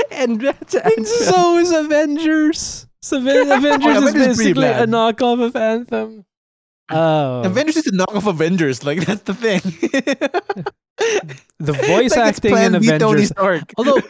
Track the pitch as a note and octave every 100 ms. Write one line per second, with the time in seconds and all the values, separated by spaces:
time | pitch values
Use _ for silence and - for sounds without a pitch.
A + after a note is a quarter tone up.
0 | C#5+ - B3 G#3+ C4+ - - - - A4+
1 | D4+ A#4+ A4 F#4 F4 E4+ F4 D#4+ D4+ D4+
2 | D#4 D4 D#4 D#4 D4+ - - - - _
3 | - C#4+ B3+ C#4 C#4+ C4+ C#4+ C#4+ D4 D4
4 | C#4 D4+ B3+ A#3 G#3+ F3 B3+ B3+ A#3 A#3
5 | A3+ G#3+ B3 A#3+ A#3 B3 A3 A3+ A#3+ A3
6 | A3 A3 - _ _ _ _ _ - D#3+
7 | E3 D#3 C3+ B2 F#3 G#3 D#4 D#4 C#4+ F#3
8 | F#3+ G3+ G#3 D#3 D#3+ F#3 D3 B2 C#3+ E3
9 | E3 G#3 - F#3+ A3+ - F#3+ D#3+ - C4+
10 | - C4+ D4 F4 - G#3+ - - _ -
11 | A4+ G#4 D#3 C3+ _ - D3+ C#3+ G3 G3
12 | B3+ C4+ A3 - A3 A3+ A3+ F3+ A3 D#3
13 | A3 G#3 G#3 F3+ G3 E3 D3 - C4 C4